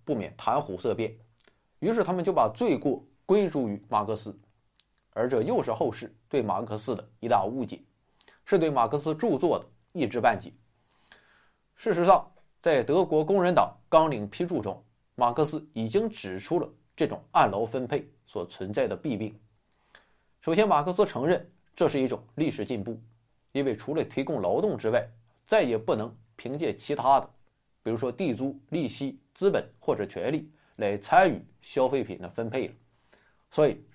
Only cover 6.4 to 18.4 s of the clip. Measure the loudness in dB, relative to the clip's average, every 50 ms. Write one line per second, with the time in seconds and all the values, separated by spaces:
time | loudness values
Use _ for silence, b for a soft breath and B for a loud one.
6.4 | 0 0 -2 -2 -2 -6 -8 -8 -6 -6 -6 -6 -8 -16 _ _ 0 2 2 2
7.4 | 2 0 -4 -6 -6 -6 -8 -16 -16 _ _ _ _ _ b b b b b b
8.4 | b 2 2 4 4 4 4 2 2 2 0 -2 -2 -2 -4 -2 0 0 0 2
9.4 | 2 2 0 0 -2 -8 _ _ _ _ _ -4 -4 -2 -2 2 2 2 2 2
10.4 | -6 -14 -20 _ _ _ _ _ _ b b b b b b b b b b b
11.4 | b b b b b b _ _ -2 -2 0 2 6 6 6 6 6 -4 _ _
12.4 | _ _ _ _ 0 2 4 4 2 2 2 2 2 2 2 0 2 4 2 4
13.4 | 4 4 4 4 2 2 -2 -16 _ 4 4 6 6 6 0 -2 -6 -8 -6 -6
14.4 | -6 -2 -2 -4 -2 -4 -6 -8 _ _ _ _ _ _ _ 0 0 0 2 2
15.4 | 0 0 -2 -8 -10 -10 -8 -6 -6 0 0 0 0 0 -6 -8 -10 -8 -8 -8
16.4 | -6 -2 -2 -2 -2 -4 -10 _ _ _ _ -4 -4 -4 -4 -8 -12 _ 2 2
17.4 | 2 4 2 -2 -4 -4 -4 -6 -4 -4 -6 -6 -6 -8 _ _ _ _ -8 -8